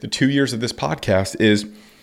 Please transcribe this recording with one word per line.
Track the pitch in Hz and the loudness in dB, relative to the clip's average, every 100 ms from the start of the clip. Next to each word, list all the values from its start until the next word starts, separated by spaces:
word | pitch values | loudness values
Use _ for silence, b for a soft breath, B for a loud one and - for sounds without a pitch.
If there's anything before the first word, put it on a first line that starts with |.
the | - | -6
two | - 135 | 0 2
years | 139 131 | 2 0
of | 117 | -2
this | 117 | -6
podcast, | - 143 151 - 95 98 - | -4 -6 -4 0 0 0 2
is | 107 104 - b b b | 4 2 0 b b b